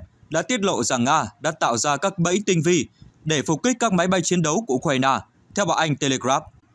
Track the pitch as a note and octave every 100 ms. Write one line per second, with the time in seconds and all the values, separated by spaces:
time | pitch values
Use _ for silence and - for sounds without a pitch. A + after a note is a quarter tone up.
0 | - _ - D#3 F3 B3+ F#3+ A#2+ - B2+
1 | A#2+ D#3 A#2 - D3 E3 D3 A#2 D3 C#3+
2 | G3 F#3 E3 F#3+ G#3 E3+ D#3+ F3+ A2 _
3 | - _ D#3 D#3 B2+ D#3 B3 A#3+ A#3 F#3
4 | F3+ F#3 - F3+ D#3 F3 A3+ - E3 C3
5 | C3+ A#2+ - _ _ - F#3 D3 D#3+ C3+
6 | C#3+ C3 A#2+ C#3+ - - _